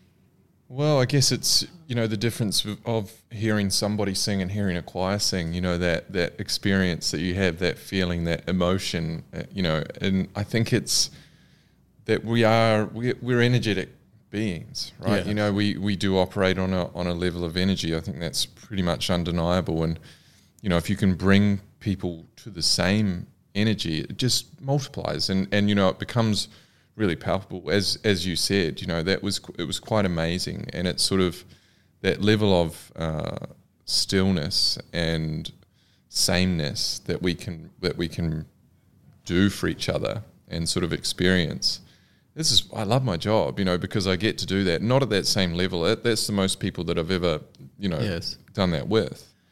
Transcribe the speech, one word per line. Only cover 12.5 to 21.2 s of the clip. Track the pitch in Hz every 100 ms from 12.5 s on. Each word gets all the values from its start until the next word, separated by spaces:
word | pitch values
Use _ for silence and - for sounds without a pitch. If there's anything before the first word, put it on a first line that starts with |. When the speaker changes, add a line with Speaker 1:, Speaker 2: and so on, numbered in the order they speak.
| 113 113 107 107
Speaker 1:
we, | 107 120 120
we're | 120 123
energetic | 120 123 110 95 - - _ _ _
beings, | 101 110 85 - - - -
right? | 95 104 92
Speaker 2:
Yeah. |
Speaker 1:
You | 104
know, | 104
we, | 101 104 -
we | 101 98
do | 98 95
operate | 90 - 92 92
on | 92
a, | 92 87 85
on | 87
a | 87
level | 90 85 87
of | 85
energy. | 95 92 80 82
I |
think | 80 73
that's | 82 - -
pretty | - - 95 90
much | 78 -
undeniable. | 87 85 85 85 90 85 82
And, | 80 82 - - _ _ _ _
you | 107
know, | 87
if | -
you | 101
can | 98
bring | 90